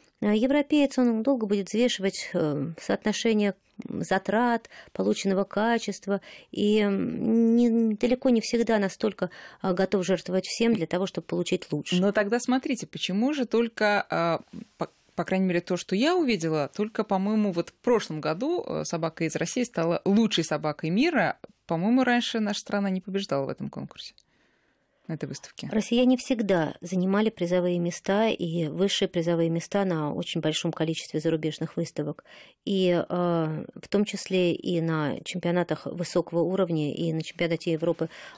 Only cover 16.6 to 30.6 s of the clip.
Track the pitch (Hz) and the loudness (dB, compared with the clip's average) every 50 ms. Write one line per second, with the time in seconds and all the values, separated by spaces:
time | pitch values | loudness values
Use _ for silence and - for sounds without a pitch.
16.6 | 143 - - - 208 220 - - 208 - 196 185 190 208 220 214 208 202 170 170 | -2 -2 -4 -6 -6 -4 -4 -4 -2 0 0 0 0 2 2 2 2 0 0 -2
17.6 | 170 - - _ - 247 240 214 - - 160 156 139 151 160 180 254 311 349 349 | -4 -6 -8 _ 0 2 2 2 2 -2 -6 -4 -2 -4 -2 -2 -2 -2 -2 -2
18.6 | - - 156 156 156 - - 160 165 160 - - 165 160 - 160 165 - - 254 | -4 -4 -4 -4 -4 -4 -4 -4 -4 -4 -4 -2 -4 -2 -2 -2 -4 -2 -2 -2
19.6 | 240 - - 170 165 170 170 - - 190 202 220 226 214 - 175 160 - 156 151 | -4 -2 -2 -2 0 0 0 0 2 2 4 4 4 4 2 0 0 0 -2 -2
20.6 | 156 151 147 - - 160 175 220 294 359 330 233 170 139 - _ - - _ _ | -2 -4 -4 -4 -2 0 2 2 2 2 2 2 2 0 0 _ -10 -20 _ _
21.6 | _ - 170 165 180 220 247 262 254 247 240 240 226 - - 226 214 202 208 - | _ -4 -2 0 2 4 4 4 4 4 4 2 2 0 -2 -2 -2 -2 -2 -4
22.6 | - - 208 202 202 190 185 185 - 196 185 196 202 - 143 139 135 - - - | -4 -4 -2 0 0 0 0 -2 -4 -4 -4 -4 -2 -2 -2 -2 -2 -2 -6 -6
23.6 | 139 143 - - 139 - - - - - - _ - _ _ _ _ _ _ _ | -8 -10 -8 -8 -10 -12 -12 -16 -18 -18 -18 _ -20 _ _ _ _ _ _ _
24.6 | _ _ _ _ _ _ _ _ _ - 165 147 156 135 135 - - - - - | _ _ _ _ _ _ _ _ _ -10 -8 -8 -8 -8 -10 -10 -14 -18 -16 -14
25.6 | - - - 220 208 - 233 240 254 247 254 247 - - 269 214 208 196 190 170 | -8 -4 -2 -2 0 2 2 4 4 4 4 2 2 0 -2 0 0 2 2 2
26.6 | 156 - - - 170 175 190 180 180 190 196 208 220 214 - - 180 175 185 180 | 2 0 -2 -6 -8 -4 -2 0 0 2 2 2 2 0 0 -2 -2 0 2 2
27.6 | 175 180 180 175 170 175 - - - - 190 208 226 220 - - - 165 165 175 | 2 2 2 0 0 -2 -4 -4 -2 0 2 2 2 2 0 0 -2 -2 -2 -2
28.6 | 160 147 156 170 196 196 - - 196 185 - 175 160 175 170 165 165 165 165 170 | -2 -2 0 0 0 0 0 0 -2 -2 0 0 0 2 2 2 2 2 0 -2
29.6 | - - - 202 196 185 165 156 151 147 - - 175 - - 170 156 156 151 - | -4 -2 -2 0 0 0 0 -2 -2 -2 -4 -6 -6 -6 -4 -2 -2 -2 -2 -2